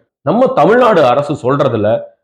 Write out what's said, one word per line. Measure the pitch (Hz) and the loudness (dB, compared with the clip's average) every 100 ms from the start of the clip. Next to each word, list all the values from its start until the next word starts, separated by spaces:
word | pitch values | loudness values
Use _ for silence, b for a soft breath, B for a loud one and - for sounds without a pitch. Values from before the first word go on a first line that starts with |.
| _ _ | _ _
நம்ம | 135 202 262 | -4 -2 0
தமிழ்நாடு | - 147 240 247 165 127 | 0 2 2 2 2 2
அரசு | 143 143 | 0 -2
சொல்றதுல | 135 120 139 143 117 104 117 - _ | -4 -2 -2 -2 -2 -2 -2 -6 _